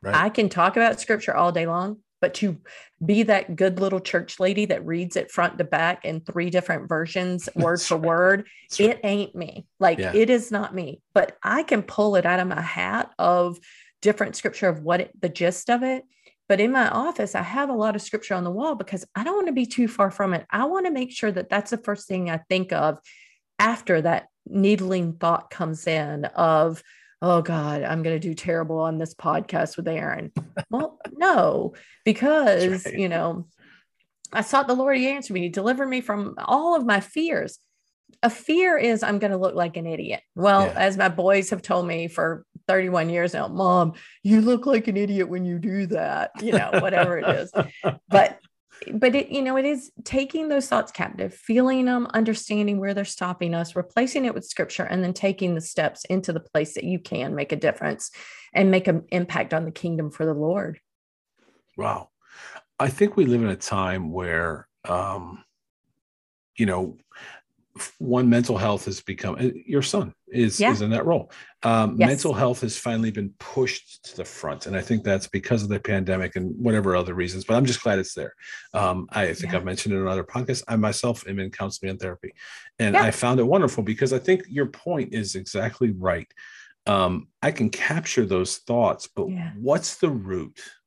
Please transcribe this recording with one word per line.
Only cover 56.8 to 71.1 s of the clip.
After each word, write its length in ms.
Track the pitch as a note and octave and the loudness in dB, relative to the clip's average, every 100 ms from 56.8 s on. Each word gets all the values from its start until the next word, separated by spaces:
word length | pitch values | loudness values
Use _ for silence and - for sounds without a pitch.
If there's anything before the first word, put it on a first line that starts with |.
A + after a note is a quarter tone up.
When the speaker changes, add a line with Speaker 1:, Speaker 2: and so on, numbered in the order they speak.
Speaker 2:
you 140 | - F3+ | -4 -4
can 360 | F3+ - C3 | -4 -6 -4
make 180 | D3 D3+ | -4 -4
a 40 | D3 | 0
difference 540 | D3+ - D3+ C#3+ - - - - - | 0 0 -4 -6 -10 -14 -20 -20 -6
and 180 | - F#3+ | 2 4
make 180 | F#3+ F#3+ | 4 4
an 160 | E3 - | 0 0
impact 440 | F3+ F3 E3 - | -4 -2 -2 -2
on 100 | D#3+ | -2
the 60 | D#3+ | -4
kingdom 400 | D#3+ E3+ E3 D3+ | -6 -4 -4 -4
for 160 | - D#3+ | -2 -2
the 80 | |
Lord. 440 | D3 D3+ F#3+ F#3+ D#3+ _ _ _ _ _ _ _ _ _ - | 0 0 -2 -4 -10 _ _ _ _ _ _ _ _ _ -8
Speaker 1:
Wow. 340 | - - - _ _ - - - _ _ | -6 -6 -8 _ _ -20 -20 -20 _ _
I 100 | C3+ | -2
think 280 | C3 G#3 G#3 | 2 2 4
we 80 | D3 | 4
live 160 | A#2+ | 4
in 60 | A2+ | 2
a 80 | F#2 | -2
time 540 | - G2 F#2 F#2 E2+ | -4 -2 -2 -2 -4
where, 560 | F2 F2 E2 E2+ D#2 - _ | -6 -2 -2 -2 -4 -12 _
um, 600 | - F2+ G2 F#2+ F2 F2 _ _ _ _ _ _ _ _ _ _ _ - | -4 -2 -2 -6 -10 -16 _ _ _ _ _ _ _ _ _ _ _ -2
you 100 | A2 | 0
know, 320 | F#2 F#2 - _ - - - _ _ _ - | 0 -4 -8 _ -20 -20 -20 _ _ _ -14
f-, 160 | - _ | -14 _
one, 300 | C3 B2 B2+ | 0 4 6
mental 300 | A#2 A#2+ A2 | 6 4 0
health 260 | G#2+ G2+ | 0 0
has 160 | - F#2+ | -4 -8
become, 360 | - F#2+ G#2 - | -8 -8 -6 -2
uh, 120 | B2+ D#2+ - | -2 -2 -2
your 140 | C#3+ | -2
son 300 | C#3 G3+ A#2 - _ | 0 -2 -4 -8 _
is, 320 | - A#2 - | 0 2 4
Speaker 2:
Yeah. 120 | G#3 | 2
Speaker 1:
is 100 | G#2 | 2
in 80 | G#2 | 0
that 160 | A2+ | 0
role. 240 | E3 | 2